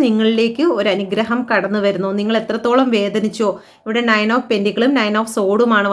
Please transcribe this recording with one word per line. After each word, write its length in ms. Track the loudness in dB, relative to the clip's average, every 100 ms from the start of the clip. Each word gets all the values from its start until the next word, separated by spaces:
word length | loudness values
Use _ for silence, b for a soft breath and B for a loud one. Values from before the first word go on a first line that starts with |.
നിങ്ങളിലേക്ക് 600 | 2 2 2 2 0 0 0 2
ഒരു 100 | 0 0
അനുഗ്രഹം 440 | -2 -2 -2 -2 0
കടന്നു 280 | -2 0 0 0
വരുന്നു. 260 | 0 -2 -2
നിങ്ങൾ 180 | 0 -2
എത്രത്തോളം 480 | -2 -4 0 2 2 0
വേദനിച്ചോ, 520 | 0 -2 -4 -2 -4 -4 B B -6
ഇവിടെ 180 | -2 0
Nine 220 | 0 2 0
of 80 | 0
Pentacle-ും 420 | -2 -2 0 0 2
Nine 180 | 0 -2
of 60 | -2 -2
Sword-ുമാണ് 540 | 0 2 2 2 2